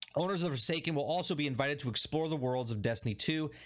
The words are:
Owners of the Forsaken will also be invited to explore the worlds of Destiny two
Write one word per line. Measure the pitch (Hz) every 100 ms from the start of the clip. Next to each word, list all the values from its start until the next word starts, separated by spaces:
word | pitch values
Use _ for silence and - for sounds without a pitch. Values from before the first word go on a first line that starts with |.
| - -
Owners | 180 185
of |
the | 175 131
Forsaken | - 165 165
will | 147
also | 143 175 156
be | 147 143
invited | 123 139 147
to | 127
explore | - - 151 160
the | 156
worlds | 127 127 117
of | 107
Destiny | 117 113 120
two | 101 - 156 151 -